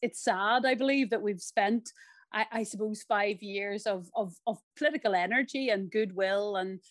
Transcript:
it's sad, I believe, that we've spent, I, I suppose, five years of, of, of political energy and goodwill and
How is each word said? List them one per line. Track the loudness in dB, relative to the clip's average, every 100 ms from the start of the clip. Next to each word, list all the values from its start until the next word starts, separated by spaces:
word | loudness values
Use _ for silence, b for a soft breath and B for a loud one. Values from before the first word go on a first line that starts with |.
it's | -4 -2
sad, | 0 2 4 4
I | 4 2
believe, | 2 2 2
that | 0
we've | 0 -4
spent, | -2 0 2 2 -2 B B B B
I, | -4 -2
I | -4
suppose, | -6 -4 -4 -6
five | -2 0 2 -2
years | -6 -6 -4 -4 -2
of, | -4 -4 -4
of, | -4 -4 -6
of | -6 _ 0
political | 0 2 2 2
energy | 2 0 0 -2 0
and | 0 0
goodwill | -2 -2 0 0 2 0 -2
and | -4 -6 b